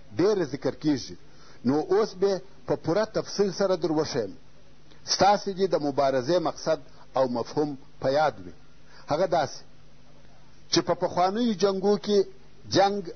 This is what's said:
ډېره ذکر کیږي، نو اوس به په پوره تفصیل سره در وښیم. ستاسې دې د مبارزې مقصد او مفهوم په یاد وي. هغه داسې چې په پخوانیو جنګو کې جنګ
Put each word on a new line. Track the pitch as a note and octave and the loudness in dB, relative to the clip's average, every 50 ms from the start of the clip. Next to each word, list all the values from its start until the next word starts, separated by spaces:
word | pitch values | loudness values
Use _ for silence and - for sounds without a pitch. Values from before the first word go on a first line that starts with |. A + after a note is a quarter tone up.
| - - G#2 | -16 -6 0
ډېره | G2+ E3 G3+ A3 F#3+ E3+ | 2 4 4 4 4 2
ذکر | C3 C3+ C3+ - C#3 A#2+ | 0 -2 -2 -2 -2 -2
کیږي، | - - D#3 D3 B2 - - F2+ - - - - - - - - - - | 0 2 2 2 2 0 -6 -12 -14 -14 -16 -16 -16 -16 -16 -12 -2 0
نو | A#2+ C#3 D3+ | 2 2 2
اوس | C#3+ - F#3 G3+ A3 F#3+ F#3+ | 2 4 4 4 4 2 2
به | F3+ F#3 G3 G3 F3 - - - - - | 2 2 2 2 0 -4 -8 -14 -8 -4
په | - D3+ | -2 -2
پوره | C#3+ - D#3 E3 G3+ A3 | 0 0 2 2 2 2
تفصیل | G#3+ - E3+ D3+ - - - G3+ G3+ D#3+ | 2 0 -2 -4 -2 0 0 2 2 2
سره | - G3+ F#3+ F#3 | 2 2 2 2
در | F3 D#3+ E3+ D#3 | 2 0 0 2
وښیم. | D#3 D3+ - - C3+ A2 G2 F2 - - - - - - - - - - - - - - | 0 0 0 0 -2 -2 -4 -6 -12 -16 -16 -18 -18 -18 -18 -18 -18 -18 -16 -16 -12 -6
ستاسې | - - - F#3+ G3 G#3 G3 - G3+ G3 F3 | -2 2 6 6 6 6 4 2 -2 -2 0
دې | G3 F#3 | 2 2
د | E3 D#3+ D3 | 2 2 2
مبارزې | D3 C3+ C3+ C#3 C3+ C3 C3 A#2+ C3 E3+ F3+ | 0 2 2 2 4 4 2 2 2 2 2
مقصد | E3 C#3+ - - - D#3+ D#3+ D3 - - - - - - - | 2 0 -2 -2 0 0 0 0 -2 -8 -16 -18 -16 -4 0
او | C3+ C3 B2+ | 2 2 2
مفهوم | B2 A#2+ A2+ - - C#3+ D3+ D3 C#3+ C3+ - - - - | 2 -2 -4 -2 0 0 0 0 -2 -6 -10 -14 -8 -2
په | - C3+ | 0 2
یاد | C3+ D3 D#3 C#3+ A#2 G2+ F#2 | 4 4 4 2 2 -2 -8
وي. | F2+ E2 - - - - - - - - - - - | -12 -14 -14 -16 -16 -16 -16 -16 -16 -16 -12 -4 -2
هغه | C#3+ D3+ F#3+ | 0 2 2
داسې | F#3 F3 E3 C#3+ B2 - - - - - - - - - - - - - - - - - - - - - - - - - | 2 2 2 2 0 -4 -8 -14 -14 -16 -16 -16 -16 -18 -18 -18 -18 -18 -16 -16 -18 -18 -18 -18 -18 -18 -16 -6 -2 0
چې | E3+ | 0
په | E3+ - E3+ | 2 2 0
پخوانیو | - F#3 E3 E3 E3+ F3 F#3+ G3 A3 B3 A#3+ G#3+ E3 F#3+ | 0 -2 -2 2 2 2 2 2 2 0 0 2 2 2
جنګو | G3 F#3+ F#3+ F#3 G3+ G#3 G3+ | 2 2 2 2 2 2 2
کې | - G3+ G#3 G3+ F#3+ - - - - - - - - A2 | 2 2 4 4 4 2 -2 -16 -18 -18 -18 -16 -6 0
جنګ | G#2+ D#3+ G3 G3 G3+ G3+ F#3 D#3+ - | 4 6 6 6 4 0 -4 -6 -10